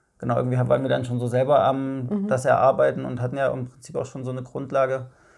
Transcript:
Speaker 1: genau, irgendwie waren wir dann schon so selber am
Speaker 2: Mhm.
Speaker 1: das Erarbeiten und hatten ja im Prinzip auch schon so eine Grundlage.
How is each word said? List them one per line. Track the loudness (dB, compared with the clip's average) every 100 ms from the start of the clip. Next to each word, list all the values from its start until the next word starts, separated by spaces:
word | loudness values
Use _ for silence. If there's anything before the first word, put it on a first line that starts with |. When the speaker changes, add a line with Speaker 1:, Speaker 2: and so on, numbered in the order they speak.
| _ _
Speaker 1:
genau, | -4 -2
irgendwie | 0 0
waren | 2 2
wir | 2
dann | -2 -2
schon | -4
so | 0
selber | 0 4 4
am | 4 2 -2 -6 -4
Speaker 2:
Mhm. | -2 0
Speaker 1:
das | 0
Erarbeiten | 2 4 4 4 2 0 -4
und | -4
hatten | -4 -2
ja | -2
im | -2 -6
Prinzip | -12 -10 -6
auch | -6
schon | -6 -8
so |
eine | -8
Grundlage. | -8 -10 -2 2 2 0 -6 -18 _